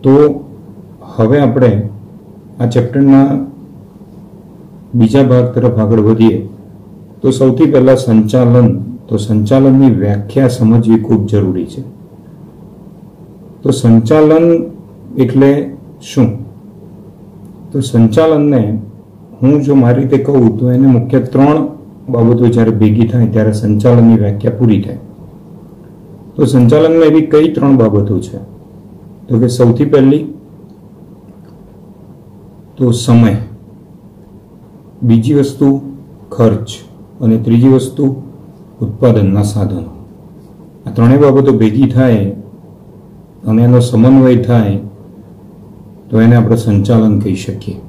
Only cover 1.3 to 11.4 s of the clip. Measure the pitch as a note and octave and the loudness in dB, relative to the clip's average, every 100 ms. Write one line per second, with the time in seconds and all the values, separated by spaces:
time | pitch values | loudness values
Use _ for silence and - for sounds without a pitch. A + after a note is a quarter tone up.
1.3 | C#3+ C3+ B2 B2 G#2 - - - - - | 2 0 2 0 0 -6 -14 -20 -20 -20
2.3 | - - - A#2+ B2 A2+ C#3 C#3 C3+ C#3 | -20 -20 -6 -4 -2 -2 0 2 4 2
3.3 | C#3 - - - - - - - - - | -2 -8 -16 -20 -20 -20 -20 -20 -20 -20
4.3 | - - - - - - A#2+ A2 C#3 B2+ | -20 -20 -20 -20 -20 -8 0 0 2 2
5.3 | B2 A#2 B2 G2+ G2 G#2 A2+ G#2+ A2+ A2+ | 0 0 -2 -2 -2 0 0 0 2 0
6.3 | F2+ - - - - - - - - C3+ | 0 -10 -20 -20 -20 -20 -20 -20 -6 -4
7.3 | B2+ C3 A#2 D3+ C#3 B2+ B2+ A#2+ A2 G#2+ | 0 -2 2 0 2 2 0 2 0 2
8.3 | B2+ A#2+ B2 A2+ F#2 - - - A2 - | 0 2 4 2 -2 -8 -16 -8 -8 -4
9.3 | G#2+ G#2 C3+ C3+ C3 C3+ G2 G#2 G2+ - | -4 0 2 4 4 2 2 -2 -4 -4
10.3 | C3+ B2+ - A2 A#2 A2 A2+ - G#2+ G2 | -2 -2 0 0 2 2 0 0 -2 -2
11.3 | G#2 | -2